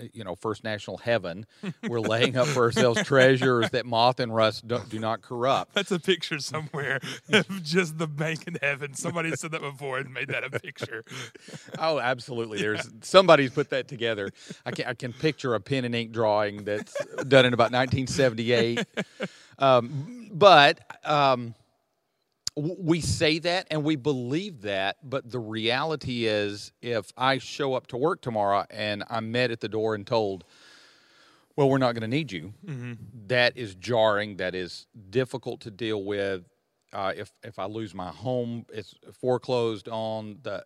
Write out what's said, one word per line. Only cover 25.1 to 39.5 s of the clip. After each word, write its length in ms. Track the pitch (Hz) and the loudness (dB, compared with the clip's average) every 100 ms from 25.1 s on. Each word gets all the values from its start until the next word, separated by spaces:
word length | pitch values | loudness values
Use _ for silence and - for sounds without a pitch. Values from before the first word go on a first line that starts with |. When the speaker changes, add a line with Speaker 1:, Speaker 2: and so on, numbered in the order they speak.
| 135 120 | -8 -6
Speaker 1:
the 100 | 123 | -8
reality 840 | 107 110 110 127 160 156 - 120 113 | -6 -2 0 0 0 -4 -4 -2 2
is, 440 | 107 104 104 - _ | 2 0 -4 -14 _
if 300 | 120 117 - - | -4 -4 -6 -2
I 200 | 131 135 | 0 0
show 340 | - - 139 | -4 -4 -2
up 140 | 127 - | -2 -4
to 100 | 120 | -2
work 240 | 151 185 | -2 -2
tomorrow 440 | 131 110 101 98 87 | -4 0 2 2 0
and 340 | 107 107 104 - | -4 -4 -4 -6
I'm 220 | 113 110 | -6 -4
met 200 | 120 123 | 0 0
at 80 | 117 | -2
the 100 | 113 | -6
door 260 | 110 110 107 | -2 -2 -2
and 100 | 98 | 0
told, 380 | 117 104 95 - - - - - _ _ _ _ _ _ - | 0 0 -4 -10 -20 -20 -20 -20 _ _ _ _ _ _ 2
"Well, 140 | 139 | 4
we're 80 | 135 | 4
not 140 | 127 | 2
gonna 140 | 117 110 | 0 -2
need 240 | 139 151 | -2 -2
you," 220 | 90 82 104 196 | -8 -10 -16 -14
Speaker 2:
Mm-hmm. 280 | 131 123 113 113 117 101 | -12 -10 -12 -16 -16 -2
Speaker 1:
that 300 | 123 123 - | 4 4 2
is 180 | 110 92 | -12 -10
jarring, 640 | 92 120 110 101 104 92 | -2 4 4 4 -2 -4
that 180 | 92 90 | -4 -4
is 320 | 87 - - 120 95 | -6 -10 -18 -20 -6
difficult 520 | 120 127 131 127 113 | -2 -2 -6 -8 -10
to 100 | 117 | -12
deal 320 | 92 113 107 | -8 -4 -4
with. 400 | 98 101 98 95 87 _ _ _ _ | -4 -4 -2 -4 -10 _ _ _ _
Uh, 200 | 101 95 82 | -6 -4 -6
if, 140 | 101 _ | -10 _
if 140 | 113 101 | -18 -10
I 80 | 95 | -8
lose 300 | 110 110 95 | -6 -8 -8
my 140 | 90 | -10
home, 580 | 78 123 123 120 117 - | -8 -4 -2 -4 -8 -10
it's 220 | 110 - - - | -14 -14 -18 -20
foreclosed 760 | - 131 127 - | -6 0 0 0